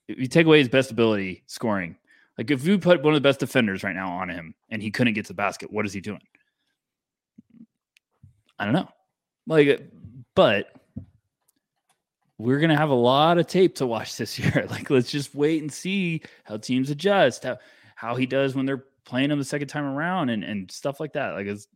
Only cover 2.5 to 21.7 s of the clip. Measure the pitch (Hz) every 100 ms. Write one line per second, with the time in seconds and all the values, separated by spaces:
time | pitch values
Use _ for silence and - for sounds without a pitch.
2.5 | 135 160 202 175 170 151 151 139 135 123
3.5 | 135 107 95 101 90 92 87 90 85 80
4.5 | - - 110 107 98 120 104 101 92 101
5.5 | - - 107 104 98 104 87 _ _ _
6.5 | _ _ _ _ _ _ _ _ _ _
7.5 | - - _ _ _ _ _ - _ _
8.5 | - 104 156 - _ _ _ _ _ -
9.5 | 160 143 - - - 101 127 - - 147
10.5 | 101 - - _ - - _ _ _ _
11.5 | _ _ _ _ _ _ _ _ - 113
12.5 | 143 160 147 156 127 120 139 160 175 160
13.5 | 180 185 - 127 110 - - 117 - -
14.5 | 139 98 110 - 135 120 147 139 139 151
15.5 | 160 151 - 180 196 175 160 - _ -
16.5 | 107 - 127 135 143 190 196 135 - 127
17.5 | 113 _ _ _ - 113 123 127 135 139
18.5 | 135 135 135 - _ - 123 143 147 135
19.5 | 151 143 151 143 135 170 185 127 110 78
20.5 | 104 92 - 143 135 156 147 113 82 101
21.5 | 101 -